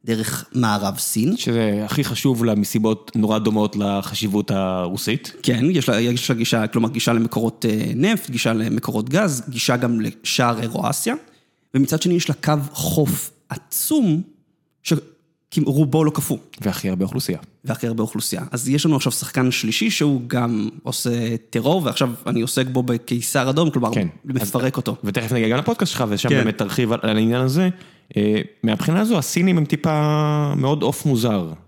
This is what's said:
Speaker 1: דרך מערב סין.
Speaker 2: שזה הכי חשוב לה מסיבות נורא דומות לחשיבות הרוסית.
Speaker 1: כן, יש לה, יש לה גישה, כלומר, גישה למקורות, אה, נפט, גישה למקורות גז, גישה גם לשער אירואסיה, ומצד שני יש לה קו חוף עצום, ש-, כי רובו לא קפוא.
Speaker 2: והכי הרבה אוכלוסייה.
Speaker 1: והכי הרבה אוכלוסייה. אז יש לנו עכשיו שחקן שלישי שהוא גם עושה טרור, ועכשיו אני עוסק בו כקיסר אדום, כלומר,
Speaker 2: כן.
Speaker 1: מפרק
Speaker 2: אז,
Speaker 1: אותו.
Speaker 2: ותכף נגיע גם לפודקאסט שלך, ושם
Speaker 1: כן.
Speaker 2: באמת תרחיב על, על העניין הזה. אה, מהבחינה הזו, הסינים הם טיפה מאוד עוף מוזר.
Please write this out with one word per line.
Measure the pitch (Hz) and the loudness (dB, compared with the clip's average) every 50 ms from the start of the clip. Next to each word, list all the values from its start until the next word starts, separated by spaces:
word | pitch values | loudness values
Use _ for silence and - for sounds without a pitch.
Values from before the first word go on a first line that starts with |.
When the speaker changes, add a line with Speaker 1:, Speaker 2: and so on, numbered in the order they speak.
| - | -2
Speaker 1:
דרך | - 113 110 110 - - - - - | -2 -2 -2 -2 -4 -4 -6 -8 -4
מערב | - 127 120 110 104 101 101 98 98 - | -2 0 2 2 2 0 0 -2 -4 -4
סין. | - - - 110 113 151 190 | -6 -4 -2 0 0 0 0
Speaker 2:
שזה | 117 - 123 117 117 113 107 101 104 107 | -2 -2 -2 0 2 2 2 0 -2 -2
הכי | 101 - 151 135 | -2 -2 -2 0
חשוב | - 123 - - 139 127 113 117 | -2 -4 0 0 0 2 2 2
לה | 113 107 | 2 2
מסיבות | 104 101 - - 113 107 110 110 98 - - - | 2 0 0 0 0 2 2 0 0 -4 -6 -2
נורא | 113 107 107 110 110 | 0 2 2 2 2
דומות | 107 110 107 107 107 101 - | 2 2 2 2 0 0 0
לחשיבות | 104 104 101 101 98 95 - 110 - 110 104 95 104 101 - | -2 -2 0 -2 -2 -4 -6 -6 -4 -4 0 0 0 0 0
הרוסית. | 101 98 95 92 92 92 90 87 95 98 - 107 110 - - - - - | 0 0 0 0 -2 -2 -2 -4 -4 -4 -2 -2 -2 -2 -4 -10 -16 -4
Speaker 1:
כן, | - - 123 113 127 160 | 0 0 2 2 2 2
יש | 185 156 - - | 2 2 2 2
לה, | 117 107 | 2 2
יש | 117 120 120 120 - - | 2 2 0 0 0 -2
לה | 131 | 0
גישה, | 113 117 - - 113 110 | 0 0 0 2 0 0
כלומר, | 107 - 120 113 110 | 0 0 0 0 0
גישה | - 117 - 120 | 0 -2 0 2
למקורות, | 117 113 113 113 - 107 113 127 - - - 117 | 2 2 2 0 0 0 0 0 -2 0 -2 0
אה, | 107 107 117 110 - | 0 0 0 -2 0
נפט, | 117 151 208 226 - - - | 0 2 2 2 0 -2 -6
גישה | 127 120 - 117 | -6 -2 0 0
למקורות | 113 107 110 113 - 110 - - 120 110 107 123 | 0 0 0 0 -2 -2 -2 -2 -2 -2 -2 0
גז, | 135 185 214 180 143 123 113 - | 0 2 2 2 0 -2 -6 -6
גישה | 127 117 - - 127 | -6 -2 0 2 2
גם | 123 127 120 120 113 | 2 2 0 0 0
לשער | 110 110 - - - - - - 127 120 117 110 | -2 -4 -6 -6 -6 -2 0 2 2 2 2 -2
אירואסיה, | 117 113 - - 101 117 139 - - 226 254 320 - - _ _ _ _ _ _ _ _ - | -4 -4 -4 -2 -2 -2 -2 -2 -2 -2 -4 -4 -8 -16 _ _ _ _ _ _ _ _ 2
ומצד | 131 139 - 160 156 | 2 2 2 2 0
שני | - 180 175 | 2 2 2
יש | 170 - - | 2 2 0
לה | 147 | -4
קו | - - 151 151 147 139 143 | -2 0 0 0 0 -2 -6
חוף | - - 151 165 - 160 147 131 - - - - _ _ _ _ | -6 -6 -4 0 2 2 2 2 0 -2 -4 -10 _ _ _ _
עצום, | - - _ _ - - - - 311 302 240 185 151 165 185 - - _ _ _ _ _ _ _ _ _ | -14 -14 _ _ -6 -4 -2 0 2 4 4 4 4 2 0 -6 -14 _ _ _ _ _ _ _ _ _
ש-, | _ - 170 143 - - - _ _ _ _ _ _ _ | _ 0 0 0 0 -8 -20 _ _ _ _ _ _ _
כי | - 170 | -2 0
רובו | 151 135 135 143 160 139 135 160 156 | 0 2 2 2 2 2 4 2 2
לא | 151 | 2
קפוא. | 151 156 139 - 139 - - - - - | 0 -2 -2 -2 -4 -6 -6 -16 -18 -6
Speaker 2:
והכי | - 104 92 - - 98 | -4 -4 -4 -2 -2 -2
הרבה | 92 90 95 | -2 0 -2
אוכלוסייה. | 95 - 127 - - 90 - - - _ _ - | -2 -2 -4 -4 -4 -6 -6 -8 -16 _ _ -6
Speaker 1:
והכי | 127 113 - - | -6 -4 -4 -2
הרבה | 117 113 113 | -4 -2 -2
אוכלוסייה. | 110 110 - 107 - - - - - - | -2 -2 -2 -6 -4 -4 -4 -6 -6 -6
אז | - 120 127 131 | -6 -4 -2 0
יש | 135 147 143 | 0 2 4
לנו | 165 151 | 2 2
עכשיו | 131 - 131 | 2 2 0
שחקן | - - - - - 139 127 127 | -2 -2 -6 -4 -2 0 0 0
שלישי | 123 - - 110 110 - 214 226 | 0 0 -2 -2 -2 0 0 -2
שהוא | 190 - 151 147 139 127 120 | 0 0 2 2 2 0 -2
גם | 123 - 123 123 120 117 107 104 110 - 147 | -2 -2 0 0 0 0 -2 -2 -4 -6 -8
עושה | _ 131 123 - - 123 120 117 117 113 117 113 - _ | _ -8 -6 -4 -2 -2 -2 -2 -2 -2 -4 -6 -8 _
טרור, | - 120 113 139 170 196 156 | -4 0 2 2 2 2 0
ועכשיו | 120 - - 139 123 117 - - | -2 0 0 0 -2 -2 -6 -6
אני | - - 117 | -2 -2 -2
עוסק | 113 110 - 135 131 | -2 0 0 -2 -2
בו | 131 127 131 123 123 120 117 - | 0 0 -2 0 0 -2 -2 -2
כקיסר | - 123 120 117 - - 147 123 131 | -4 -4 -4 -2 0 0 0 0 2
אדום, | 135 156 170 156 | 2 2 2 2
כלומר, | 147 131 120 110 113 | 2 0 -2 0 0
Speaker 2:
כן. | - 98 85 - - - | 0 -2 -2 -4 -10 -10
Speaker 1:
מפרק | 143 131 127 107 98 92 127 123 127 | -4 -2 -2 -2 0 -2 0 -2 0
Speaker 2:
אז, | - | -2
Speaker 1:
אותו. | - - - - - - | -2 -4 -4 -6 -4 -4
Speaker 2:
ותכף | 101 98 123 113 110 | -2 -2 -2 -2 0
נגיע | 127 120 113 110 | 0 0 2 2
גם | 117 135 | 2 2
לפודקאסט | - - 233 - 208 160 | 2 0 0 0 0 -2
שלך, | - - 127 107 | 0 -2 0 0
ושם | 104 98 - 120 | 0 0 2 2
Speaker 1:
כן. | 143 135 120 | 2 4 2
Speaker 2:
באמת | 107 104 - | 2 0 -2
תרחיב | 107 98 82 - 123 107 | -4 -2 0 0 2 2
על, | 117 120 | 0 0
על | - 110 107 | 0 0 2
העניין | 107 110 113 117 123 | 2 2 2 2 2
הזה. | 127 131 131 170 185 180 180 - - - - _ _ _ - | 2 2 2 2 2 2 0 -4 -12 -20 -20 _ _ _ -2
אה, | 107 104 107 107 107 - - - _ | 0 2 2 2 2 0 -4 -8 _
מהבחינה | - 113 110 - - - 165 190 | 0 0 0 0 0 2 2 2
הזו, | 220 220 240 170 | 2 2 2 0
הסינים | 131 - - 170 175 190 180 170 | 0 0 0 2 4 4 4 2
הם | 151 | 2
טיפה | 139 - 143 - 165 156 151 151 151 151 151 151 151 151 151 147 143 143 | 0 -2 -2 0 0 2 2 2 2 2 2 2 2 2 0 0 0 0
מאוד | 143 135 135 151 147 | 0 2 0 0 2
עוף | 120 120 - - - | 0 -2 -2 0 0
מוזר. | 151 131 113 113 120 107 98 87 80 80 - - | 2 2 2 2 2 0 0 -2 -4 -8 -12 -18